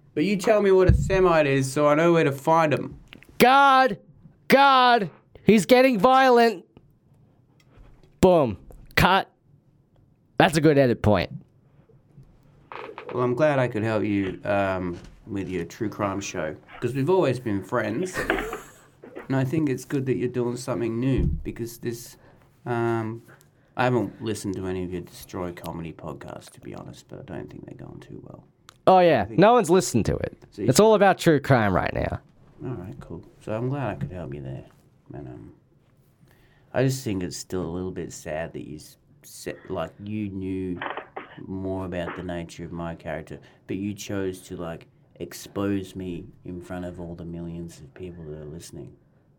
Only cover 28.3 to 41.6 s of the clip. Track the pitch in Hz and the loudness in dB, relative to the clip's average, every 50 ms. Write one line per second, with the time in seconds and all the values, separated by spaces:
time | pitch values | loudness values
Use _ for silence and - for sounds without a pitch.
28.3 | - - - _ _ _ _ - - _ _ - 190 185 180 170 147 113 92 107 | -20 -20 -20 _ _ _ _ -20 -20 _ _ 4 6 6 6 6 4 4 2 0
29.3 | 113 131 190 220 247 247 190 143 175 185 175 - - 113 87 - - - - - | 4 6 6 6 6 6 4 4 4 2 2 2 0 0 0 0 -2 -2 -4 -8
30.3 | - - - - _ - 98 120 131 - 208 220 214 185 202 190 170 - - 175 | -10 -14 -20 -18 _ -4 -2 2 6 6 8 8 6 6 6 4 4 4 4 4
31.3 | 156 135 - - 135 117 107 101 90 - - - - - - - - - - _ | 4 4 4 4 4 4 4 4 2 2 0 0 -2 -4 -4 -4 -6 -8 -10 _
32.3 | _ _ _ - _ - 73 76 85 90 90 104 - - - - 85 82 - - | _ _ _ -20 _ -14 -10 -10 -10 -10 -10 -12 -14 -16 -16 -16 -16 -16 -16 -20
33.3 | _ _ - - 110 110 123 127 139 147 127 107 92 - - 71 90 87 82 67 | _ _ -10 -8 -6 -4 -4 -4 -4 -4 -4 -6 -6 -6 -8 -8 -8 -10 -10 -10
34.3 | 69 73 67 65 65 - - - _ _ _ _ _ _ _ - - 69 69 64 | -10 -10 -10 -10 -10 -12 -14 -18 _ _ _ _ _ _ _ -18 -16 -16 -16 -16
35.3 | 62 55 55 - - _ _ _ _ _ _ _ _ _ _ _ _ _ _ _ | -16 -18 -18 -20 -20 _ _ _ _ _ _ _ _ _ _ _ _ _ _ _
36.3 | _ _ _ _ _ _ _ _ - - 131 135 131 131 - 113 98 95 87 80 | _ _ _ _ _ _ _ _ -2 0 0 0 -2 -2 -4 -6 -4 -4 -6 -6
37.3 | - - - - 92 90 82 80 85 90 92 92 90 90 80 - - - - 85 | -8 -10 -10 -8 -6 -6 -6 -6 -6 -6 -8 -8 -8 -8 -10 -10 -12 -14 -12 -10
38.3 | 76 78 82 80 - 78 - - 76 78 - - - _ _ _ _ _ - - | -8 -8 -8 -10 -10 -12 -14 -14 -16 -16 -18 -20 -20 _ _ _ _ _ -20 -20
39.3 | - - - - - - - - 92 87 80 82 - - 101 104 107 107 104 98 | -20 -14 -14 -12 -14 -12 -12 -10 -8 -8 -8 -8 -10 -14 -12 -10 -8 -6 -6 -8
40.3 | 95 95 92 95 95 92 92 92 87 87 - - - - - - _ - - - | -8 -8 -8 -6 -6 -6 -6 -6 -8 -8 -10 -10 -10 -12 -16 -16 _ -16 -16 -16
41.3 | - - - - 95 95 | -18 -18 -14 -12 -10 -8